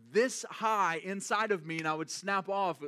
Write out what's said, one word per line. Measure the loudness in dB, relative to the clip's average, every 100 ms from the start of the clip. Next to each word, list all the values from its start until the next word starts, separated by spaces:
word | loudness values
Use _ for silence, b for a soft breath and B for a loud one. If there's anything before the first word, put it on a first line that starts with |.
| -2
this | 2 2 0 -8
high | -4 0 2 2 0
inside | -4 -6 -2 0 2
of | 0
me | -2 -2
and | 0
I |
would | -2 -4
snap | -6 -2 0 0
off, | 2 0 0